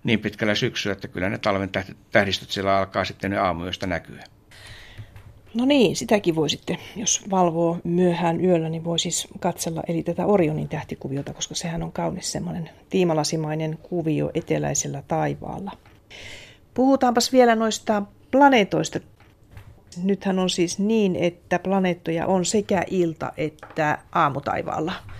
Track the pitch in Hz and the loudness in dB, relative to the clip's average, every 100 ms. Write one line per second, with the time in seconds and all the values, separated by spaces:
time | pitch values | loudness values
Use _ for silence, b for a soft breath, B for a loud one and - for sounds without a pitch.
0 | 107 107 107 - 107 104 95 - - 95 | 0 0 0 -2 -2 0 -2 -2 -4 -6
1 | - 95 92 117 107 98 98 95 95 - | -8 -6 -4 -2 -2 0 -2 -4 -6 -12
2 | _ 113 98 92 - - 95 98 95 101 | _ 2 2 -2 -6 -4 0 2 0 -2
3 | 92 - 98 101 95 85 90 - 95 82 | -4 -4 -2 0 0 0 -6 -6 -4 -4
4 | - - - _ _ B B B B B | -6 -16 -20 _ _ B B B B B
5 | B B - - - 226 254 285 202 147 | B B -20 -20 -8 0 4 6 6 2
6 | 240 208 175 160 151 - - 180 B - | 2 2 2 2 0 -2 -6 -8 B -6
7 | 233 - - 190 180 165 170 175 175 175 | -2 -2 0 2 2 2 0 0 0 2
8 | 180 170 170 170 180 170 160 160 165 170 | 4 2 0 2 2 2 0 -4 -4 -2
9 | 175 - - - 180 170 170 165 - 165 | -2 -4 -6 -4 -4 -2 -6 -4 -4 -2
10 | 165 175 175 202 156 151 147 160 - - | -2 -2 0 2 2 0 -4 -8 -8 -10
11 | 139 139 143 139 - - 175 165 170 - | -8 -8 -8 -10 -10 -8 -6 -6 -6 -4
12 | 170 180 - - 170 165 156 - _ 190 | -4 -4 -8 -6 -6 -6 -8 -14 _ 0
13 | 180 156 147 165 151 156 160 160 - 175 | 2 2 0 -2 -2 -2 -4 -6 -6 -4
14 | 160 147 147 165 170 156 147 143 147 139 | 0 0 -2 -4 -2 -2 0 -2 -4 -8
15 | - 160 151 147 - 147 196 - - - | -4 -2 -2 -4 -10 -10 -12 -14 -20 -20
16 | _ B B B B B _ - 262 269 | _ B B B B B _ 2 4 6
17 | 254 240 - 262 240 220 220 214 - 208 | 4 4 4 6 6 6 0 -2 0 -2
18 | 208 - - 262 277 254 190 160 147 160 | -2 -10 0 6 8 8 4 0 -2 -6
19 | - - - _ _ - - - - 175 | -10 -18 -20 _ _ -20 -20 -20 -16 -4
20 | 190 196 196 190 185 180 170 - 202 226 | 0 0 0 0 0 0 0 0 2 4
21 | 196 175 175 175 - 175 185 196 185 175 | 2 2 0 -2 -2 -2 0 2 2 0
22 | - 165 160 190 175 214 202 190 - 185 | -4 -2 2 2 2 0 2 0 0 0
23 | 170 156 139 - 156 - - - 151 - | 0 -2 -8 -6 -6 -8 -8 -2 -2 -2
24 | - 175 151 135 - 95 - - 160 185 | -2 0 0 0 -4 -4 -4 -4 -6 -6
25 | - | -12